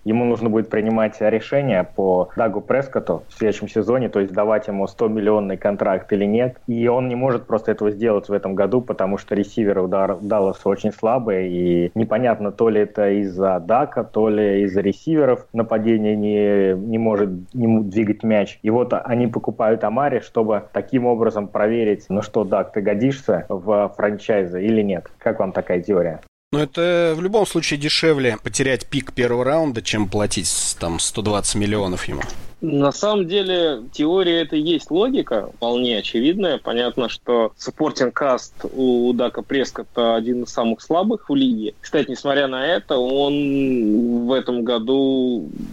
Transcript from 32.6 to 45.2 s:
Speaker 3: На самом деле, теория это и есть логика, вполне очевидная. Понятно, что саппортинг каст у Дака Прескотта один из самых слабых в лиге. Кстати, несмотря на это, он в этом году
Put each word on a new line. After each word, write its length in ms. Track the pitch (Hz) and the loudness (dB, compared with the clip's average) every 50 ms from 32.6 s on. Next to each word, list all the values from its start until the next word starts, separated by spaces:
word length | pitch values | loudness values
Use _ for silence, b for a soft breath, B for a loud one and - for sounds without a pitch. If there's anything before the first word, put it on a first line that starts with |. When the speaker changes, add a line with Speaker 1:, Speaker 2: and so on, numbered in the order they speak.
Speaker 3:
На 300 | - 156 143 143 143 139 | -4 -2 0 2 2 2
самом 380 | - - 202 208 214 202 175 165 | 0 0 -2 0 0 0 0 0
деле, 540 | 196 202 190 185 185 175 170 156 139 107 120 - | 0 -2 0 0 0 0 0 0 -2 -4 -8 -10
теория 500 | - - 147 160 180 196 185 175 165 170 | -4 -2 0 2 2 2 2 2 2 0
это 140 | 160 147 160 | 0 -2 -2
и 40 | 151 | -2
есть 300 | 151 170 165 139 - - | 0 0 0 -2 -2 -2
логика, 580 | 151 185 226 262 269 208 135 - 120 101 - - - | 0 0 2 2 0 -2 -2 -2 -2 -4 -4 -6 -8
вполне 420 | - 117 117 120 123 127 123 113 101 | -4 -2 -2 0 0 0 0 0 -2
очевидная. 600 | - - - 113 127 160 180 208 190 165 131 110 | -4 -2 -2 0 2 2 2 2 0 -2 -2 -2
Понятно, 500 | - 113 113 120 123 120 - 135 117 107 | -4 -4 -2 -2 -2 -2 -2 -2 -4 -4
что 440 | - - - 127 120 117 113 107 - | -6 -8 -2 0 2 2 2 0 -2
саппортинг 580 | - - 131 - - 156 147 - - 131 120 - | -8 -12 -8 -4 -2 -2 -2 0 -2 -2 -2 -2
каст 380 | - 147 135 123 113 - - - - - - | -2 0 0 0 0 -2 -10 -16 -12 -10 -8
у 400 | - 131 131 127 123 120 120 123 | -4 0 2 2 2 2 2 2
Дака 300 | 123 120 123 117 - 120 | 2 0 0 -2 -4 -6
Прескотта 720 | - - 135 135 120 - - 120 110 - - 123 117 113 113 | -8 -4 -2 -2 -2 -4 -6 -12 -12 -8 -2 0 2 2 2
один 260 | 113 113 123 123 123 | 0 0 -2 -2 -4
из 60 | 120 - | -4 -6
самых 300 | - 135 117 117 113 - | -4 -2 0 0 -2 -2
слабых 480 | - - 156 175 196 220 226 - - - | -2 -2 0 0 2 0 -2 -4 -2 -2
в 60 | 143 | 0
лиге. 380 | 139 135 127 113 107 107 104 - - | 2 2 2 0 0 -4 -6 -8 -10
Кстати, 300 | - - - 151 131 139 | -10 -4 -2 -2 -2 -2
несмотря 380 | 123 - - 143 135 143 139 131 | -4 -6 -2 0 0 0 0 -2
на 180 | 131 131 135 | -2 -4 -2
это, 300 | 160 175 202 - - 147 127 | -2 -2 -2 -2 -2 -2 0
он 1300 | 123 127 135 139 143 143 143 147 143 139 139 139 135 131 127 120 110 104 107 120 120 120 120 120 120 | 0 0 0 0 0 0 0 0 0 0 0 0 0 0 0 0 2 2 2 2 2 0 0 0 0
в 60 | 120 | 0
этом 320 | 135 127 - 127 123 120 113 | 0 0 0 -2 -4 -2 -2
году 840 | 123 120 113 110 127 135 139 139 135 131 131 | -2 -2 -2 0 0 0 2 2 2 2 0